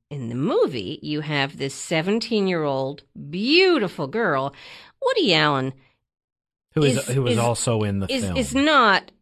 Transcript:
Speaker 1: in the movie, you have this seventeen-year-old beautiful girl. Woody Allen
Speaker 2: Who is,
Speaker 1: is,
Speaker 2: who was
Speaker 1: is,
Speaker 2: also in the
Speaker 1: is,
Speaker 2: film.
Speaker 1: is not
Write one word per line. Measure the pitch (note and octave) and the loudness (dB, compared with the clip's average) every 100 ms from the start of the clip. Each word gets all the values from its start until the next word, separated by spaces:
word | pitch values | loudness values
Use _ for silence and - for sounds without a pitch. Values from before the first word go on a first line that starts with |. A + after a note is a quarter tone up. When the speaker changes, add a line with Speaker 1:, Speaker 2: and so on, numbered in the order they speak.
| - | -16
Speaker 1:
in | C#3+ A2+ | -10 -8
the | |
movie, | B2 F3 G4+ G4+ B2 F#2 D#3 | -4 -2 0 0 -2 -8 -10
you | D3+ D3+ | -8 -6
have | D3 D3 C#3 - | -4 -4 -4 -4
this | C3+ | -8
seventeen-year-old | - - D#3+ F3 A3+ - A3 F#3+ E3+ D3 C3+ C3+ D3+ - - C#3+ | -8 -4 -2 0 -2 -2 -2 0 -2 -2 -2 -4 -8 -16 -18 -10
beautiful | F3 A#3 E4+ F#4+ D#4 F#3 - C#3 | -6 2 4 4 2 0 -4 -6
girl. | G#3 G#3 C3+ C#3 - - - - _ | -2 0 0 -2 -8 -18 -20 -20 _
Woody | C5 C5 B3+ | -2 2 4
Allen | D#3 D3+ C3+ C3 C3 _ _ _ _ _ _ _ _ _ | 4 4 2 -2 -8 _ _ _ _ _ _ _ _ _
Speaker 2:
Who | D#3+ | 0
is, | C#3+ A#2+ | 2 2
Speaker 1:
is, | - | 0
Speaker 2:
who | C#3 | 0
was | B2 | 2
Speaker 1:
is, | A#2 | 2
Speaker 2:
also | A#2+ A2+ - A2 | 2 0 0 0
in | G#2 G2 | 0 0
the | F#2+ | -2
Speaker 1:
is, | C4 | -2
Speaker 2:
film. | G3 G#3+ | -2 -2
Speaker 1:
is | A3+ | 0
not | B3+ D4 D4 A3 F#3 - _ | 2 4 4 4 4 0 _